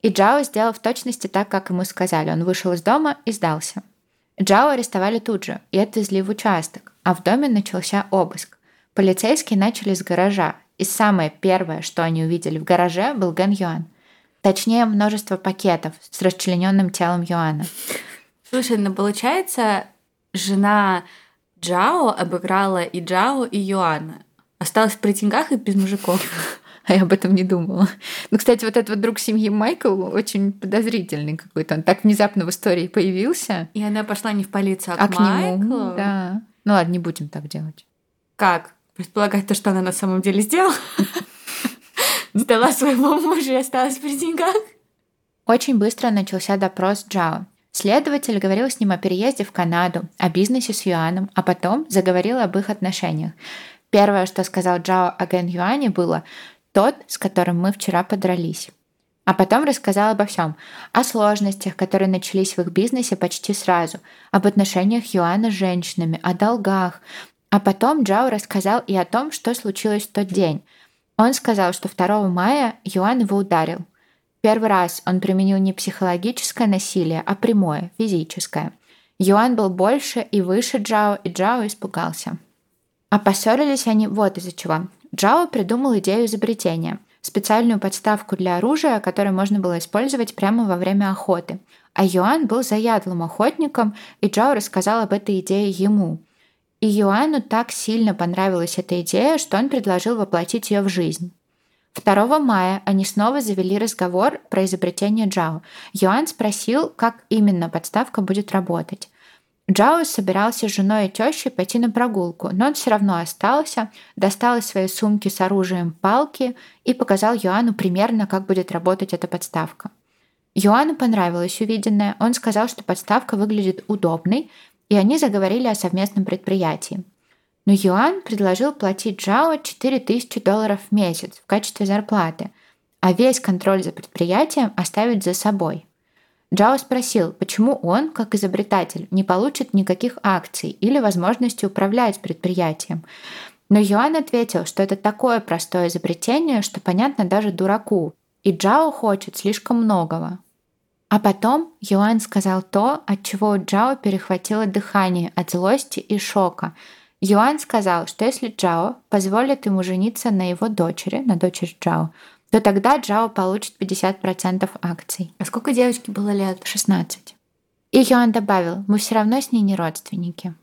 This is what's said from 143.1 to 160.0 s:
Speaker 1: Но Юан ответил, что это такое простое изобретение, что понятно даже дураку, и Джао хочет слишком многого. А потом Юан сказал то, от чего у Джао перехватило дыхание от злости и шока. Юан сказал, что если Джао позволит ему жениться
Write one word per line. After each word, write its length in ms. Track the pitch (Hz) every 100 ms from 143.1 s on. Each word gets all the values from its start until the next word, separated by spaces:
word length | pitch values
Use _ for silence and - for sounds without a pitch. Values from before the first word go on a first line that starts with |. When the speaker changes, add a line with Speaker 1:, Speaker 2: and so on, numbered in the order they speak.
| - - - - _ _
Speaker 1:
Но 100 | 208
Юан 380 | 202 202 285 320
ответил, 500 | 302 240 233 175 170
что 160 | -
это 140 | 196 196
такое 420 | 208 208 254 233
простое 480 | 226 170 - 185 175
изобретение, 760 | 175 - 170 - 277 330 240
что 180 | 202 196
понятно 440 | - 180 262 277
даже 280 | 185 196 214
дураку, 640 | 175 190 202 - 202 156 - _ _
и 80 | 202
Джао 400 | 165 190 269 320
хочет 460 | - 220 196 - -
слишком 480 | 196 208 - 240
многого. 560 | 220 196 165 165 165 180 _ _ _ _ _ _ _
А 100 | 208
потом 540 | 214 196 226 294 330 _
Юан 400 | 202 196 208 226
сказал 420 | 214 202 196 185
то, 400 | 185 202 226 311 -
от 160 | 196
чего 280 | - 196 214
у 60 | 202
Джао 400 | 170 196 247 269
перехватило 720 | 208 190 - 180 - 214 214
дыхание 640 | 202 - 202 185 180 170
от 160 | - 175
злости 480 | 180 190 269 - -
и 200 | - 208
шока. 560 | - 202 185 - 165 - - - _ _
Юан 380 | 190 202 240 294
сказал, 480 | - 226 196 170 165
что 180 | -
если 240 | 226 254 240
Джао 480 | - 185 165 190 247 _
позволит 580 | 208 190 208 269 269 220
ему 160 | 190
жениться 480 | 180 185